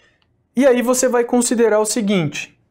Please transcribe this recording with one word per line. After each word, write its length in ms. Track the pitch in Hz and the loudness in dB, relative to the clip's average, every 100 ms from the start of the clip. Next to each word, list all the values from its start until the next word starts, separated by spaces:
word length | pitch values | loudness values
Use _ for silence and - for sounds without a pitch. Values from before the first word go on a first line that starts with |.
| _ _ _ _ _ - | _ _ _ _ _ 0
E 120 | 277 | 2
aí 140 | 247 | 2
você 260 | 233 254 254 | 0 0 0
vai 160 | 240 | 0
considerar 560 | 240 247 240 226 226 214 | 0 0 0 0 2 2
o 60 | 214 | 0
seguinte: 720 | 254 202 202 151 - - _ _ | -2 -2 -2 -2 -6 -14 _ _